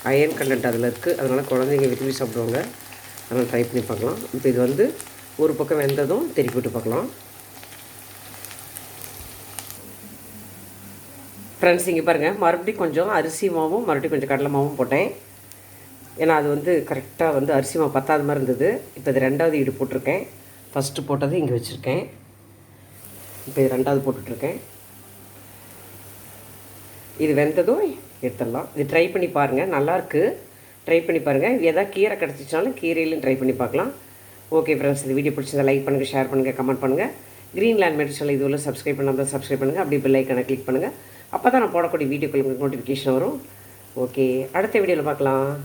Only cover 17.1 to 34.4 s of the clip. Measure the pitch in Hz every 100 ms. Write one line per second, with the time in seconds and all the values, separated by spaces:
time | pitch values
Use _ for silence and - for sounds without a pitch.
17.1 | - 165 143 139 143 135 165 151 139 135
18.1 | 151 143 147 131 123 151 240 - - 143
19.1 | 131 131 143 165 151 135 131 135 135 131
20.1 | 175 - - - - - - 135 - 147
21.1 | 139 139 175 147 120 - - - 147 240
22.1 | - - - - - - - - - -
23.1 | - - - - 139 131 127 131 139 135
24.1 | - - 123 139 196 - - - - -
25.1 | - - - - - - - - - -
26.1 | - - - - - - - - - -
27.1 | - 156 143 147 160 175 285 403 262 -
28.1 | - 127 - 117 120 165 - 143 165 175
29.1 | 185 175 143 139 131 185 160 143 180 -
30.1 | 151 202 349 - - - - - 165 165
31.1 | 165 147 135 180 247 165 156 196 190 208
32.1 | 202 160 143 139 160 214 247 165 165 160
33.1 | 160 143 131 131 127 120 139 220 277 -
34.1 | - - -